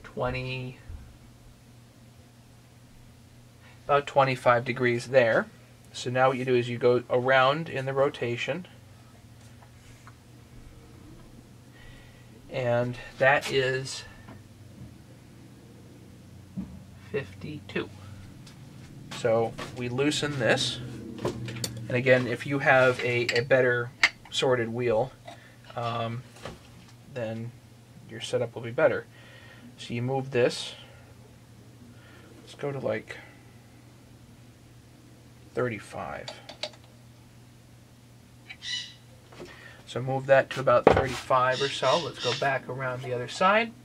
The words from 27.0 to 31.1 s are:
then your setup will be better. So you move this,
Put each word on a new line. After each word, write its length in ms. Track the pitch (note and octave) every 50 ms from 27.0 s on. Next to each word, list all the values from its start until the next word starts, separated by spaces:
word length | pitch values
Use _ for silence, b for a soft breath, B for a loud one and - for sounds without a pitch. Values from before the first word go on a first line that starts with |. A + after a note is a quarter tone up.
| - - -
then 380 | B2+ A#2 A2 A2+ A2+ A2+ B2 - - - - - - - - - - - -
your 120 | A2+ A2
setup 340 | - - - B2 A#2+ A#2 -
will 60 | A#2+
be 100 | A#2 A#2
better. 340 | A#2 C#3+ D#3+ C3+ G#2+ F#2 - - B B B B B B B B B B B B B
So 160 | - - - A#2+
you 80 | A#2
move 300 | A#2+ B2+ C3+ C3+ C3 C3+
this, 420 | C3 A#2+ B2 D3+ - - - - - - B B B B B B